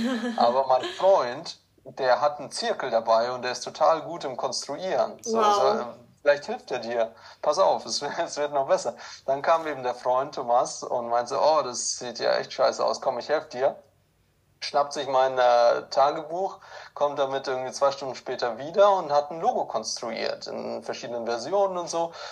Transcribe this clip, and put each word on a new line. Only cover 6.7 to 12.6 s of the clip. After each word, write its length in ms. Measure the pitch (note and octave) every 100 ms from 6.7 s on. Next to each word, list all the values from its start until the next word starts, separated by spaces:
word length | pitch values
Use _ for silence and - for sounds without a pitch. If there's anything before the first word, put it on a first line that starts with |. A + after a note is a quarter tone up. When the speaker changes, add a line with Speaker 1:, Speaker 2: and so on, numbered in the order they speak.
Speaker 2:
er 80 | B2+
dir. 360 | A2+ A#2+ A2 - - -
Pass 160 | D3+ D3+
auf, 280 | F3+ B2 A#2+
es 140 | A2
wird, 100 | C#3+ -
<laughs> 60 |
es 120 | C3+ D3
wird 160 | D3
noch 160 | C#3+ C#3
besser.“ 260 | F#3 - - - - -
Dann 160 | C3+
kam 240 | C#3+ E3 D3+
eben 160 | C3+
der 120 | B2 A#2+
Freund 380 | B2+ B2+ C#3+
Thomas 480 | D3 B2 A#2+ D#3 -
und 240 | - B2+ A#2
meinte 220 | A#2+ A#2+
so, 60 | B2+
„Oh, 220 | A2+ D#3
das 360 | B2+ A#2 - -
sieht 200 | B2 A#2
ja 160 | B2 B2
echt 160 | C#3
scheiße 320 | -